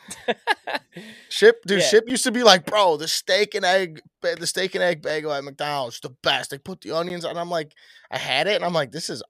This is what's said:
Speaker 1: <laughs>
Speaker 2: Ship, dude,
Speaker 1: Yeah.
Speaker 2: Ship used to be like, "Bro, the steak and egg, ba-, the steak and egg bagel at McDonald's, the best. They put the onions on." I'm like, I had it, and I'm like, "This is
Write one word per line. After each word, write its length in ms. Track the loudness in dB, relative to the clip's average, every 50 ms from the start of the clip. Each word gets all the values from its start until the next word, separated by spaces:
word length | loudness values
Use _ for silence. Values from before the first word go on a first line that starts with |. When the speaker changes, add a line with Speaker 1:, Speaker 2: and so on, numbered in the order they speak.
| _ -20 -20 -12 -6
Speaker 1:
<laughs> 80 | -6 -6 -4 _ -4 -4 -4 _ -8 -8 -8 -10 _ _ -18 -18 -18 -20 -20 -18 -10
Speaker 2:
Ship, 280 | 0 6 6 6 6 6 _
dude, 140 | -2 2 2
Speaker 1:
Yeah. 40 | 4
Speaker 2:
Ship 180 | 6 6 4 4 4
used 160 | -2 0 0
to 80 | 0 0
be 100 | 4 6
like, 240 | 8 8 6 4
"Bro, 320 | 0 0 2 4 4 2 0
the 100 | -2 -4
steak 460 | -4 -4 -2 0 2 2 2 0 -2
and 100 | -2 0
egg, 360 | 2 2 2 2 -2 -6 -14 -20 -20 _ _ -4
ba-, 140 | -4 -4 -2
the 80 | -6
steak 280 | -6 -4 -4 -4 -4 -2
and 80 | 0 0
egg 200 | 0 0 -2 -4
bagel 300 | -4 -4 -4 -4 -4 -4
at 120 | -4 -6
McDonald's, 560 | -10 -10 -8 -6 -4 -4 -4 -4 -6 -8 -12
the 100 | -14 -14 -16 _ -2
best. 280 | 0 0 0 -2 -6
They 80 | -10 -12
put 220 | -12 -12 -14 -12
the 120 | -8 -4 -4
onions 320 | -4 -2 -4 -6 -8 -8
on." 120 | -8 -6
I'm 140 | -6 -6 -4
like, 240 | -4 -4 -4 -6 _ _ -20 -20 -20 -20 _ -10
I 80 | -8 -8
had 280 | -4 0 0 0 2
it, 100 | 2 0
and 80 | 0 0
I'm 80 | 0 0
like, 200 | -2 -2 -2 -6
"This 180 | -10 -8 -8
is 120 | -8 -10 -10 -8